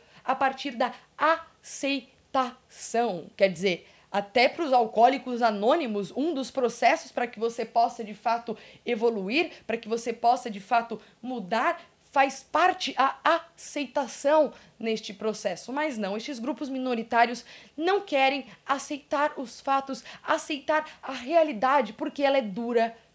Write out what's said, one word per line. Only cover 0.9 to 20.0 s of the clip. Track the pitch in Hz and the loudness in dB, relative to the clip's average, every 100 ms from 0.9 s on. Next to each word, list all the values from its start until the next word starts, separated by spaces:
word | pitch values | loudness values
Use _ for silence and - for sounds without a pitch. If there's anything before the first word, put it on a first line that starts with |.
| - _ - | -4 _ 0
aceitação. | 302 220 - _ - - 277 277 - _ _ 262 247 - _ - - 226 240 175 - - | 2 2 -4 _ -16 -4 -2 -2 -6 _ _ -2 -2 -6 _ -16 -4 0 0 -2 -6 2
Quer | 196 | 2
dizer, | 165 190 170 - - _ | 4 0 -2 -6 -20 _
até | 202 202 247 254 | -4 0 4 4
pros | - 311 | 2 2
alcoólicos | 247 226 220 240 269 254 240 | 4 4 6 6 4 -4 0
anônimos, | 233 208 220 339 247 202 185 247 | 0 2 2 2 0 -4 -6 -4
um | 320 | -2
dos | 269 240 | -2 -4
processos | 277 240 - 240 311 - | -2 -2 2 2 2 -2
pra | - 240 | -6 -6
que | 208 | -4
você | 233 233 220 | -6 -4 -4
possa, | 233 233 233 | 0 0 -2
de | 208 | -12
fato, | 208 233 233 233 - - - 233 | -6 -4 -4 -4 -10 -14 -10 -4
evoluir, | 226 233 220 190 285 349 - - | 0 0 0 0 0 -2 -6 -8
pra | 226 | -6
que | 214 | -4
você | 226 240 | -6 -6
possa, | 233 233 254 240 | 0 2 2 -2
de | 196 | -10
fato, | - 233 233 220 - _ | 0 0 0 -8 -14 _
mudar, | 254 240 180 226 233 - - _ _ | -8 -8 -2 0 0 -2 -8 _ _
faz | 277 277 - | 2 2 0
parte | - 302 359 370 269 - | -2 2 4 2 -2 0
a | 269 - | 0 2
aceitação | 294 330 - - - 294 277 294 247 - 277 311 262 - - - | 0 0 -2 -18 -10 -8 -4 -2 -4 -2 4 4 4 -2 -20 -8
neste | 226 220 - | -4 -4 -6
processo. | 190 220 208 202 165 - | -6 -6 -4 -4 -6 -6
Mas | 277 311 220 | -4 -4 -2
não, | 190 214 | -4 -4
estes | 254 240 | -6 -6
grupos | 247 277 277 | -6 -6 -6
minoritários | 262 254 233 220 233 233 240 - - - - | -4 -4 -4 2 4 4 2 -12 -20 -14 -2
não | 339 403 | 2 2
querem | 403 277 269 277 233 - - | 2 2 4 2 -6 -8 -4
aceitar | 269 - 285 - 294 294 302 | -4 -4 -10 -4 0 0 -2
os | 247 - | -12 -8
fatos, | - 269 269 262 | -2 -2 -2 -10